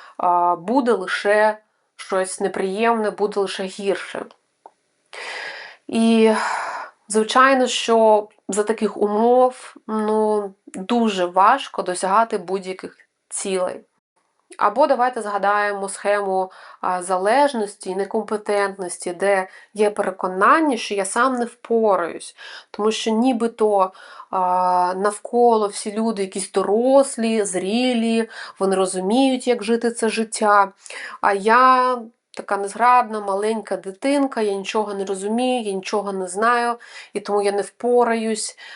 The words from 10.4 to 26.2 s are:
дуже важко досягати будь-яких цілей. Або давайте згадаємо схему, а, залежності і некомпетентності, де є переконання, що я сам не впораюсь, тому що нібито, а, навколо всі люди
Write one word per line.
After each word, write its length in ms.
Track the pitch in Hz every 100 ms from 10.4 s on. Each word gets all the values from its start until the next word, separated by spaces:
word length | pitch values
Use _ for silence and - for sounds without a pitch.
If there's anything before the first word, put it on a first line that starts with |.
| 202 190 -
дуже 580 | - 190 240 226 196
важко 580 | 180 180 202 269 - -
досягати 560 | 185 180 185 196 226 214
будь-яких 580 | 175 196 185 185 180 - _ _ _
цілей. 560 | - 202 190 180 - - _ _ _ _ _ _ -
Або 280 | 208 208 294
давайте 360 | 247 247 240
згадаємо 640 | 208 202 196 208 208 202 196
схему, 640 | - 202 208 202 190 185 - - -
а, 220 | 190 180
залежності 880 | 180 185 196 240 285 247 202 - 196
і 60 | 185
некомпетентності, 1160 | 190 220 214 214 208 202 196 190 180 - -
де 360 | 175 196 196 185 - -
є 160 | 202 208
переконання, 840 | 208 196 185 190 185 214 302 311 226
що 180 | -
я 100 | 202
сам 300 | 190 240 254
не 100 | 254
впораюсь, 920 | 233 - - 226 220 185 165 165 - - - - -
тому 220 | - 214
що 180 | 220 -
нібито, 800 | 220 254 240 233 233 214 202 190 - - - -
а, 640 | 190 180 185 185 180 180 190
навколо 720 | 208 208 - 240 240 226 202
всі 240 | 202 214
люди 300 | 208 226 202